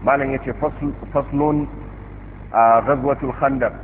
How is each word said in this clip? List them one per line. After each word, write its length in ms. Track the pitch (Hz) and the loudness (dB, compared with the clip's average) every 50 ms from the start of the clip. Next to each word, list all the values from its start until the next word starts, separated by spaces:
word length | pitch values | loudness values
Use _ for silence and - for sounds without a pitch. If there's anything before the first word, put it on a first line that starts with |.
| - | 2
Malam 260 | 131 135 143 139 135 | 2 2 2 2 -2
yace 220 | 135 131 - 131 120 | -2 -4 -4 -6 -6
fasl-, 420 | - 147 151 - - 143 147 - - - - - | -2 -2 -4 -2 -2 -6 -6 -6 -6 -12 -4 -2
faslun, 540 | 147 139 - - 143 147 151 151 151 147 139 - - - - - - - - - - - - - - - - - | -2 -2 0 0 2 2 2 2 2 -2 -4 -8 -14 -14 -14 -14 -16 -16 -16 -16 -16 -16 -16 -16 -16 -16 -2 4
a, 280 | 110 113 113 113 113 113 | 6 6 8 8 6 6
Ghazwatul 500 | 131 143 135 127 143 139 131 143 131 117 | 4 0 2 2 0 0 0 -2 -6 -2
Khandaq. 380 | - 147 139 135 131 120 107 - - | 0 0 0 2 2 0 -2 -2 -6